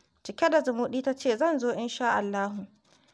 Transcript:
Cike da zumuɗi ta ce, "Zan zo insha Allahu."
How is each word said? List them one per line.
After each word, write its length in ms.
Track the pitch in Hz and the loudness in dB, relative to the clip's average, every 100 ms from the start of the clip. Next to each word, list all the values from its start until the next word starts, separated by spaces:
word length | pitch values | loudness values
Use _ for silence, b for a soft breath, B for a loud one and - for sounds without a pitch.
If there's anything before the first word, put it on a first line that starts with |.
| b b | b b
Cike 260 | - - - | -12 0 2
da 100 | 302 | 4
zumuɗi 420 | 262 233 247 262 | 2 0 -2 -2
ta 100 | 269 | -2
ce, 220 | 262 269 220 | 0 0 2
"Zan 200 | 330 285 | 2 2
zo 120 | 240 | 0
insha 380 | 226 240 - 240 | -2 -4 -2 0
Allahu." 540 | 208 202 202 202 208 196 _ _ b b | 2 0 0 -2 -4 -12 _ _ b b